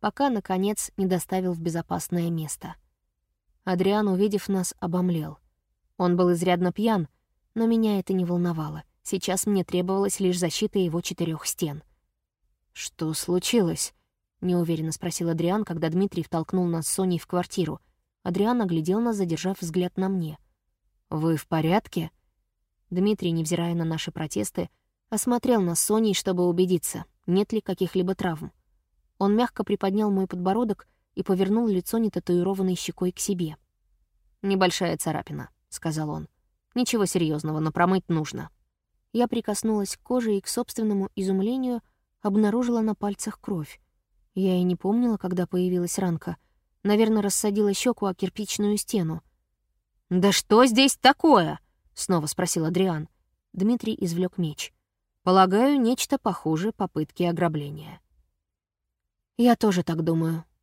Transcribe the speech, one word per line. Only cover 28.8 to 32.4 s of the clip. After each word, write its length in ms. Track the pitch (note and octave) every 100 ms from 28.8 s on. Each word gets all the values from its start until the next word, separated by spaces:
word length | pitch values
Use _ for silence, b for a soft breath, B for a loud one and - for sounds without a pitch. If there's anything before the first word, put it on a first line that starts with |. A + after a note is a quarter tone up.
| _ _ _ -
Он 160 | G3+
мягко 300 | G#3+ B3 -
приподнял 460 | - G3+ G3 G#3 G#3+
мой 160 | G3 F#3+
подбородок 600 | F3+ F#3 G#3+ A#3 G3 - _ _
и 80 | -
повернул 440 | - F#3 F#3+ A3 A#3
лицо 320 | F#3 - A3+
нетатуированной 760 | G#3+ F3+ - F3